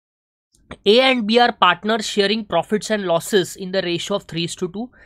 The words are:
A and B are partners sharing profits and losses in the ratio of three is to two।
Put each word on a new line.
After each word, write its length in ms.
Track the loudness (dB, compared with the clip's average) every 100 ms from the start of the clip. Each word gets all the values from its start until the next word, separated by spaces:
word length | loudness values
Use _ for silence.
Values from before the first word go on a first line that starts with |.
| _ _ _ _ _ _ -20 -2 4
A 120 | 4
and 220 | 4 2
B 80 | 2
are 220 | 4 4
partners 500 | 4 2 2 -2 -4
sharing 420 | -2 -2 0 -2
profits 460 | -2 -4 -2 -4 -2
and 140 | -4
losses 520 | 0 -2 0 0 0 -6
in 160 | -6
the 100 | -4
ratio 260 | -2 -4 -4
of 120 | -6
three 240 | -6 -6 -6
is 80 |
to 140 | -6 -8
two। 180 | -8 -12 _